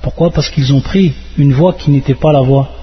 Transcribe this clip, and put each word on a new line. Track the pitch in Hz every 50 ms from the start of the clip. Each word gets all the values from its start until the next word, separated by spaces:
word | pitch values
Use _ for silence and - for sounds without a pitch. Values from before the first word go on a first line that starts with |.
Pourquoi ? | - - - - 170 175
Parce | - - 147 -
qu'ils | - - 139 127 143
ont | 139
pris | 131 - - 190 196 170 135 - - - -
une | - 147 139 135
voie | 131 165 185 175
qui | 180 - -
n'était | 143 139 127 - 135
pas | 127 - 156 151
la | 143
voie | 131 127 135 139 139 139 - -